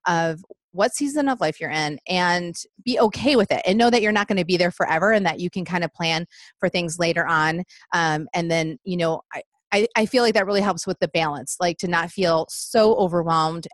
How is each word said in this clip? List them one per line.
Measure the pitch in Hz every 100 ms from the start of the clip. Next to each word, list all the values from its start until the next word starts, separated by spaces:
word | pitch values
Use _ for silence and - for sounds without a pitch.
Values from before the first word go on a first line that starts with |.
| -
of | 170 165 160 - - _
what | 175 220
season | - 285 294 277
of | 254
life | 156 156
you're | 156
in | 151 151 147 -
and | 180 180 175 175 170 - _
be | - -
okay | 220 - 226 269
with | 196
it | 131
and | - 208
know | 240
that | 240
you're | 214
not | 208 208
gonna | 202
be | 170 175
there | 175
forever | - 180 160 190
and | 220 185
that | 156
you | 175
can | 196
kinda | 165 175 170
plan | - 165 160 170 - - -
for | 185
things | 180 175 170
later | 170 165 160
on. | 160 156 165 180 - -
Um, | 175 165 151 160
and | 175 170
then, | 165 160 160
you | - 180
know, | 165 160 -
I, | 139 - _ -
I, | 202 220 233
I | 220
feel | 254
like | 240
that | 220 190
really | 202
helps | 202 175 -
with | 185
the | 170
balance, | 170 156 143 127 -
like, | 180 165
to | 185
not | 175 170
feel | - 180 165 165
so | - - 233 214
overwhelmed | 220 185 170 165 160 160 165 160